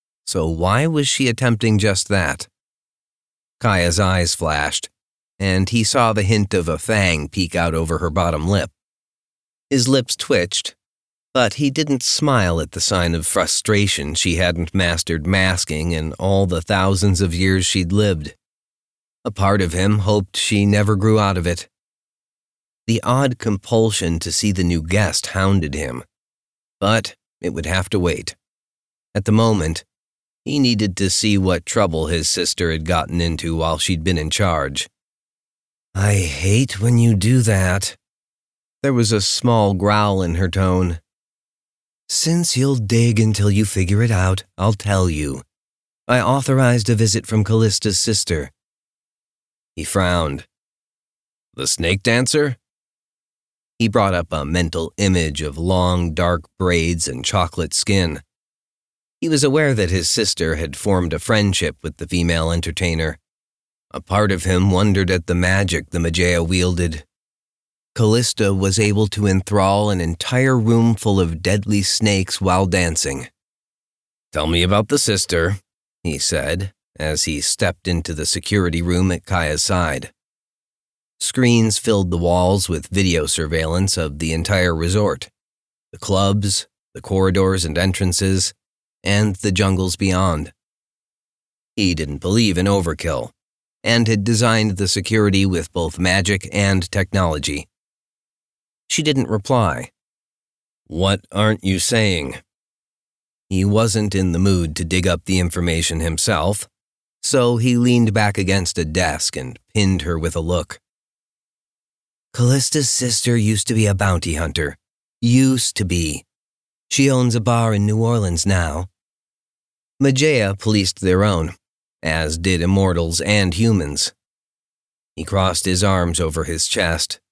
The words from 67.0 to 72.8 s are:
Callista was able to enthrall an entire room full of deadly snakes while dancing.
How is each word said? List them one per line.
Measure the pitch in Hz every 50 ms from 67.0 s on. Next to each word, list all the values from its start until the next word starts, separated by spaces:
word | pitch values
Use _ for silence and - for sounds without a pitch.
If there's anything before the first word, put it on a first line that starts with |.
| - _ _ _ _ _ _ _ _ _ _ _ _ _ _ _ _ _ -
Callista | - 117 107 110 120 120 - - - 110 98 98
was | 95 98 98 92 113
able | 107 107 101 104 110 98
to | - 104 104
enthrall | 101 95 95 95 - 101 104 92 98 98 101 104 104
an | 101 90
entire | 85 82 82 - - - 123 127 131 135 131 123
room | 110 113 117 117 117 117 113
full | - - 110 98 95
of | 90 82 82 80
deadly | - 90 98 104 98 101 104 101
snakes | 98 - - - 113 107 101 95 92 - - -
while | 95 95 90 95 98 92
dancing. | 87 92